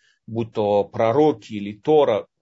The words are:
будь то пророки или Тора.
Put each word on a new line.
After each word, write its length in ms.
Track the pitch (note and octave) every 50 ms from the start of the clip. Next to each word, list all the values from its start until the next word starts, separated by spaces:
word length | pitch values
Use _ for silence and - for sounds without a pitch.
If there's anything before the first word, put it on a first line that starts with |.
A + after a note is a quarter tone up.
| _ _ _ _ _
будь 260 | - A2 A2+ A#2 A#2 -
то 300 | A2+ G#2+ G2+ G#2 G2+ G2
пророки 680 | - - A2 A2+ A2+ A#2+ C#3+ D#3 D3+ - A2 - - A2
или 200 | G2+ G2+ G2+ G#2
Тора. 540 | G#2 - D3+ D#3 D3+ C#3 B2 G#2+ G2 - _ _ _